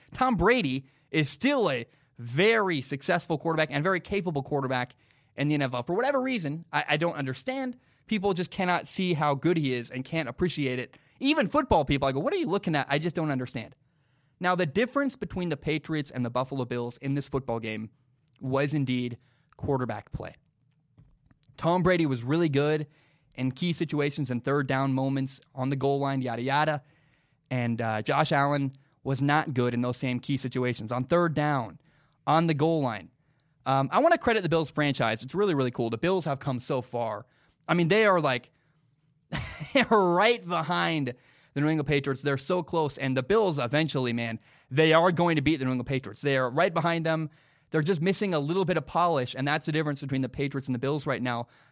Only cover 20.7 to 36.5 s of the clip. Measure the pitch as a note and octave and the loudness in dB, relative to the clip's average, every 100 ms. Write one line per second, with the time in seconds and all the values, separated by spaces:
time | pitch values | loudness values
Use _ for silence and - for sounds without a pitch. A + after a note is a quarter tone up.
20.7 | _ _ _ - _ _ _ _ - D#3+ | _ _ _ -20 _ _ _ _ -4 0
21.7 | F3+ F3 F3+ D#3 B2 A#2 D#3+ E3+ C#3 D3 | 2 4 2 2 -2 0 0 2 2 2
22.7 | D#3 D3+ _ _ _ _ - C3 C3 F3 | 0 -4 _ _ _ _ -6 -4 -2 -2
23.7 | E3 E3+ D3 C#3+ C#3+ C3 A#2+ C#3 C#3+ C#3 | -2 -2 -2 -2 -2 -4 -4 0 0 0
24.7 | C3+ C3+ C3 C3+ C3+ C3+ - _ C3+ C3 | 0 0 0 0 -2 -4 -8 _ -6 -4
25.7 | C3+ C3+ C#3 C#3 C3+ B2 A#2 C3 C#3 D#3 | 0 0 0 0 -2 -4 -4 0 0 2
26.7 | C#3+ - _ _ _ _ _ - B2+ A#2+ | -2 -6 _ _ _ _ _ -6 -2 0
27.7 | A2+ A2+ G#2+ A2 C#3 D#3 C#3+ C#3+ C#3+ C#3 | -2 -2 -2 0 2 2 2 2 2 -2
28.7 | - _ _ C3 C3 C#3+ D3+ D#3 B2 B2 | -6 _ _ -4 0 2 2 2 2 2
29.7 | A#2+ B2 A#2+ C3 B2 - C3+ B2+ B2+ B2 | 2 -2 -2 -2 -2 -2 -4 -2 -2 -2
30.7 | A#2 A2 B2 B2+ F3 E3+ D3 D3 C#3 A2 | -2 -4 -4 2 2 2 2 0 0 -4
31.7 | - _ _ _ _ - D#3 E3 D3 D#3+ | -10 _ _ _ _ 2 4 4 2 2
32.7 | D#3+ C3 G#2 E2 _ _ _ _ _ B2+ | 2 0 -4 -10 _ _ _ _ _ 0
33.7 | C3+ C#3 F3+ D#4 E4+ - A3 E3+ E3 D#3 | 2 2 4 4 4 2 2 2 0 0
34.7 | - D3 C3+ A#2 A2 B2+ F3+ G3+ D3 B2+ | 0 0 2 0 -2 -4 0 2 2 0
35.7 | A#2+ A#2 A2+ E3+ F#3+ D#3 C3+ D3 | 0 -2 0 0 0 -2 -4 -4